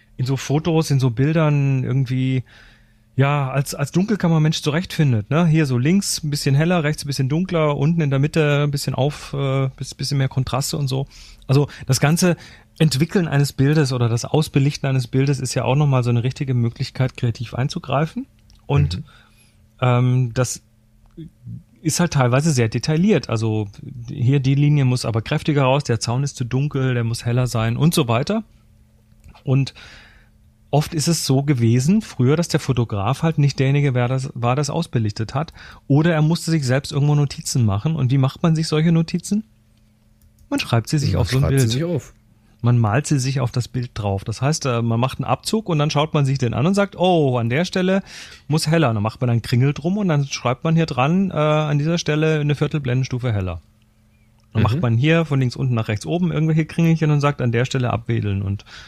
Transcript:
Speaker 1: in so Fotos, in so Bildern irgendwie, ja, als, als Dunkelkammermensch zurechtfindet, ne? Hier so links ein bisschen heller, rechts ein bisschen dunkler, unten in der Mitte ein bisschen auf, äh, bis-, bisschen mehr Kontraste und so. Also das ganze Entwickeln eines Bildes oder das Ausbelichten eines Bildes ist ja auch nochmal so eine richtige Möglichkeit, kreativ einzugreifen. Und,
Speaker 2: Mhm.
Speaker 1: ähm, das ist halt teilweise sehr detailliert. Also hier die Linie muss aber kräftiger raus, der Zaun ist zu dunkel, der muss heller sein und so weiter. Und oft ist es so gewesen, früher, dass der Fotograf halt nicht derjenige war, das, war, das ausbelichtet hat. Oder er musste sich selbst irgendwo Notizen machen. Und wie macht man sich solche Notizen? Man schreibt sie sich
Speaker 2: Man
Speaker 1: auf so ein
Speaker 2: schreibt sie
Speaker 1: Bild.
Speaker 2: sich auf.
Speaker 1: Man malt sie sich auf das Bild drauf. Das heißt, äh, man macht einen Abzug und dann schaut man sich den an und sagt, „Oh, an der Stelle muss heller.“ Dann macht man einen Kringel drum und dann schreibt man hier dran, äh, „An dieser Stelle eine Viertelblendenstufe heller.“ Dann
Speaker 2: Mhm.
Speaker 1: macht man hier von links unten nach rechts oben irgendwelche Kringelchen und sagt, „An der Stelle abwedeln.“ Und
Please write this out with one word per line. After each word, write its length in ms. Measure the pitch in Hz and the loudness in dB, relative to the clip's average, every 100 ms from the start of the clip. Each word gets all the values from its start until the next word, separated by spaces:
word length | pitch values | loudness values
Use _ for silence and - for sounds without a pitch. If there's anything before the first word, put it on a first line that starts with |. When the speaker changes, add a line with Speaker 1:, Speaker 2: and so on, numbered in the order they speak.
| _ - | _ -6
Speaker 1:
in 80 | 127 | -2
so 100 | 135 | -2
Fotos, 540 | - 147 175 160 156 | -2 -2 0 0 2
in 100 | 139 | 2
so 80 | 131 | 2
Bildern 760 | 113 143 165 151 143 139 131 | 2 0 2 2 2 2 0
irgendwie, 600 | 120 135 123 131 131 127 - - - _ _ _ _ - | 0 -2 0 -2 0 -2 -4 -14 -20 _ _ _ _ 0
ja, 340 | 139 147 131 | 2 0 -2
als, 240 | 135 139 | -2 -4
als 180 | - 139 | -4 -2
Dunkelkammermensch 680 | 170 208 202 170 160 156 - | 0 0 2 2 4 2 0
zurechtfindet, 680 | 151 151 185 - 143 110 101 | -2 -2 -2 0 2 2 0
ne? 160 | 151 170 | 2 4
Hier 180 | 160 | 4
so 140 | 143 123 | 2 2
links 440 | 143 196 - - | 2 2 0 -4
ein 60 | 147 | -4
bisschen 260 | 143 143 | -2 2
heller, 300 | 139 165 175 | 2 2 2
rechts 200 | 147 151 | 0 -2
ein 20 | 143 | -4
bisschen 240 | 135 131 | -2 0
dunkler, 460 | 160 185 165 151 143 | 0 0 0 0 2
unten 260 | 147 170 | 2 2
in 80 | 143 | 2
der 80 | 135 | 2
Mitte 440 | 147 165 147 143 | 2 2 2 2
ein 80 | 147 | 0
bisschen 240 | 139 - | -2 -4
auf, 380 | 127 143 - - | -2 -2 -4 -8
äh, 360 | 139 139 135 131 - | -4 -2 0 -2 -4
bis-, 180 | 135 | -12
bisschen 240 | - 135 139 | -10 -4 -2
mehr 100 | 135 | 0
Kontraste 480 | 135 131 131 - 160 | -2 -2 -2 -2 -4
und 120 | 135 | -2
so. 180 | 131 135 - - - - | -4 -6 -12 -20 -10 0
Also 220 | 135 139 - - | 2 2 -4 -2
das 120 | 123 | 2
ganze 380 | 143 170 180 160 - - _ - | 2 4 2 0 -6 -20 _ 0
Entwickeln 480 | 160 131 170 202 156 | 2 2 0 0 0
eines 260 | 143 143 | 2 0
Bildes 380 | - 139 156 131 | 2 2 4 2
oder 180 | 127 117 | 0 0
das 140 | 117 - | 0 0
Ausbelichten 600 | 151 - 143 139 - 139 | 0 2 2 2 0 -2
eines 200 | 131 120 | -2 0
Bildes 340 | 131 139 131 | 0 0 0
ist 140 | 131 | -4
ja 100 | 135 | -2
auch 120 | 117 139 | 0 2
nochmal 260 | 143 131 | 4 2
so 80 | 120 | 2
eine 140 | 120 | 0
richtige 280 | 127 - 135 | 0 -4 -2
Möglichkeit, 640 | 123 113 - 135 - 127 - | 0 0 -2 -6 -2 -4 -2
kreativ 380 | 120 - 113 | -4 -4 -6
einzugreifen. 720 | - 135 175 - 131 160 240 269 _ _ - - | -4 -4 -6 -4 -2 -2 -6 -12 _ _ -14 -2
Und, 320 | 143 - 90 | 2 2 -2
Speaker 2:
Mhm. 60 | - - _ _ _ _ _ _ | -10 -20 _ _ _ _ _ _
Speaker 1:
ähm, 540 | 127 123 127 127 120 | 0 2 2 0 0
das 280 | 120 123 - _ _ _ _ _ - 160 _ 117 117 - _ | -2 -4 -6 _ _ _ _ _ -20 -20 _ -16 -16 -18 _
ist 160 | 165 - | -4 0
halt 140 | 175 | 0
teilweise 400 | 139 127 131 165 | 2 2 2 2
sehr 160 | 127 110 | 2 0
detailliert. 600 | 120 - 156 208 156 - | -2 -2 2 2 2 0
Also 380 | 113 113 107 101 - - 127 117 | -2 -2 -2 -4 -12 -16 -14 -10
hier 320 | - 120 143 | -2 0 2
die 160 | 127 | 2
Linie 300 | 139 147 147 | 2 4 4
muss 200 | 127 123 | 2 0
aber 180 | 120 113 | -2 -4
kräftiger 400 | - 151 - 147 | -2 -4 0 2
raus, 200 | 131 143 | 2 2
der 160 | - 113 | 0 -2
Zaun 240 | - 123 | -2 -2
ist 140 | 143 - | -4 -6
zu 80 | |
dunkel, 500 | 120 131 143 135 131 | -4 -2 -2 -2 -2
der 100 | 120 | 0
muss 200 | 117 117 | -2 -4
heller 220 | 120 123 123 | -2 0 0
sein 320 | 113 113 123 | 0 -2 2
und 160 | 160 | 2
so 120 | 165 120 | 2 2
weiter. 380 | 117 143 220 - _ _ _ _ _ _ _ - - | 0 0 -4 -6 _ _ _ _ _ _ _ -20 -10
Und 280 | 135 131 131 - - - - - _ _ _ _ _ | -2 0 0 -6 -20 -20 -20 -20 _ _ _ _ _
oft 220 | 143 - | 0 0
ist 160 | 165 170 | -2 -2
es 160 | 160 | -2
so 180 | - 131 | 0 0
gewesen, 600 | 143 127 117 123 143 214 | 2 2 2 4 4 2
früher, 340 | - - 127 160 | 0 0 2 2
dass 120 | 165 | 0
der 120 | 160 | -2
Fotograf 640 | - 123 113 101 101 139 | 0 -2 -2 -2 -2 -2
halt 160 | 165 156 | -2 2
nicht 200 | 143 - | 0 2
derjenige 360 | 135 143 143 | 0 2 0
war, 140 | 123 123 | 0 0
das, 220 | 131 131 | -2 -6
war, 220 | 127 120 131 | -4 -2 0
das 120 | 143 | -2
ausbelichtet 640 | 160 - 123 107 - 107 | -4 -4 -2 -2 -4 -6
hat. 200 | 135 165 - - - - | -6 -8 -12 -20 -10 0
Oder 240 | 139 165 | 2 4
er 100 | 156 | 2
musste 280 | 151 170 165 | 2 0 -2
sich 160 | 160 123 | -2 0
selbst 260 | 135 - | -2 -2
irgendwo 220 | 143 147 | -2 2
Notizen 500 | 147 143 - - 135 | 2 0 -4 -4 0
machen. 320 | 107 101 156 160 | 0 0 -2 -2
Und 140 | 123 | 0
wie 80 | 139 | 2
macht 240 | 131 - | 0 0
man 120 | 170 | 0
sich 140 | 160 156 | 0 0
solche 240 | 156 170 | 0 2
Notizen? 520 | 165 165 175 - 208 - _ _ _ _ _ _ _ - _ - | 2 0 -4 -4 -4 -4 _ _ _ _ _ _ _ -20 _ -8
Man 100 | 277 | -6
schreibt 280 | - 117 - | -2 -2 0
sie 100 | 156 | -2
sich 160 | 101 | 0
Speaker 2:
Man 80 | 90 | 0
Speaker 1:
auf 80 | 90 | 0
so 80 | 131 | 0
ein 20 | |
Speaker 2:
schreibt 200 | 135 135 | 2 2
sie 60 | 117 | 2
Speaker 1:
Bild. 40 | |
Speaker 2:
sich 120 | 127 | 0
auf. 280 | 170 151 - - _ _ _ _ | -2 -4 -6 -18 _ _ _ _
Speaker 1:
Man 140 | 120 120 | 0 2
malt 300 | 107 123 - | 2 0 0
sie 120 | 143 | 0
sich 220 | 131 135 | 0 -2
auf 120 | 127 | -2
das 160 | 123 - | -4 -4
Bild 240 | 127 120 | -6 -8
drauf. 280 | - 104 98 | -6 -4 -4
Das 200 | - 101 | -6 -2
heißt, 240 | 139 160 135 | -2 -2 -2
äh, 160 | 117 | -2
man 180 | 117 113 | 0 0
macht 160 | 131 - | -2 -2
einen 80 | |
Abzug 460 | 98 123 - 220 214 | -4 -4 -2 -4 0
und 80 | 156 | 0
dann 120 | 151 | 0
schaut 220 | 147 156 | 0 0
man 140 | 151 135 | 2 0
sich 100 | 135 | 0
den 160 | 120 | -2
an 140 | 117 165 | 0 0
und 80 | |
sagt, 200 | 202 196 | 2 0
„Oh, 440 | - 185 170 139 120 | 0 2 2 2 0
an 100 | 113 | 0
der 160 | 135 | -2
Stelle 380 | 185 185 185 196 - - - - - | -2 -2 0 0 -4 -14 -20 -14 -2
muss 180 | 156 151 | -2 2
heller.“ 260 | 165 131 | 2 2
Dann 100 | 110 | 0
macht 200 | 107 - | -2 -2
man 80 | 123 | 0
einen 100 | 117 | 0
Kringel 320 | - 120 139 | 0 2 2
drum 240 | - 175 208 | 0 -2 -2
und 120 | 190 | 0
dann 180 | 147 139 | 0 -2
schreibt 360 | - 123 127 | -4 -4 -2
man 140 | 160 160 | 0 2
hier 80 | |
dran, 460 | 160 139 139 185 196 | 0 0 2 2 0
äh, 40 | |
„An 440 | 151 151 151 151 147 | 0 0 0 0 0
dieser 180 | 156 170 | 0 -2
Stelle 420 | - 151 156 156 | -2 0 0 0
eine 160 | 147 | 0
Viertelblendenstufe 800 | 143 147 151 127 127 131 123 123 | 0 -2 -2 -2 -2 -2 -4 -2
heller.“ 300 | 104 92 85 - _ _ _ _ _ _ _ _ | -2 -4 -8 -14 _ _ _ _ _ _ _ _
Dann 80 | 110 | 0
Speaker 2:
Mhm. 40 | |
Speaker 1:
macht 180 | 113 143 | 2 2
man 160 | 120 113 | 0 2
hier 260 | 151 165 | 4 2
von 160 | 156 135 | 2 0
links 160 | 123 - | 0 -2
unten 180 | 135 | -2
nach 140 | 117 110 | -2 -2
rechts 160 | 110 | -4
oben 280 | 156 170 170 | -4 -2 0
irgendwelche 340 | 151 160 160 156 | 0 0 0 0
Kringelchen 440 | - 165 160 156 | 0 2 2 2
und 120 | 147 | 2
sagt, 180 | 143 143 | 2 0
„An 100 | 123 | 0
der 140 | 117 | 0
Stelle 300 | 127 135 120 | 0 -2 -2
abwedeln.“ 480 | 117 117 113 104 98 | -2 -2 -2 -2 -2
Und 240 | 101 101 - - | -4 -6 -10 -20